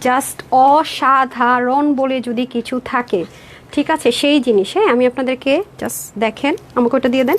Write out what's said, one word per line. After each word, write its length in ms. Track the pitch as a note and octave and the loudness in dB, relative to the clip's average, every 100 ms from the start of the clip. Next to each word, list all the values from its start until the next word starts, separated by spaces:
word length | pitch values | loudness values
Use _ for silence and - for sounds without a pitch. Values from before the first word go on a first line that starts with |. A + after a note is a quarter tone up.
just 380 | B3 B3+ C4+ - - | 0 0 -2 -10 -2
অসাধারণ 1400 | B3+ C4 D4 D#4 - C4 C4+ C4 B3 B3 B3 B3 C4+ D4 | 4 6 4 2 -2 2 2 2 0 0 2 2 2 2
বলে 260 | C4+ C4+ C4 | 0 0 -2
যদি 260 | A#3+ A#3 B3 | -4 -4 -4
কিছু 340 | A#3+ A3+ B3+ | -4 -6 -6
থাকে, 400 | B3 B3 A#3+ F#3+ E3 - - - - | -4 -4 -2 -4 -4 -12 -20 -20 -8
ঠিক 180 | - C#4+ | -4 -2
আছে, 220 | D#4+ B3+ | 0 0
সেই 280 | A#3+ C#4+ D4 | 0 2 2
জিনিস। 320 | B3 G#3 F#3+ | 2 0 0
হ্যাঁ, 140 | F4 G#4+ | 0 0
আমি 200 | A#3+ B3 | 2 0
আপনাদেরকে 560 | B3 B3+ B3+ C4+ C#4+ G4+ - | 0 -4 -4 0 -2 -2 -8
just 380 | G#3+ - - - | -10 -10 -12 -4
দেখেন, 360 | A3 A3 C#4 F4+ - | -4 -2 -4 -4 -6
আমাকে 220 | - A#3+ C4 | -2 0 0
ওটা 120 | B3+ | 0
দিয়ে 160 | B3+ | 0
দেন। 120 | B3+ | 0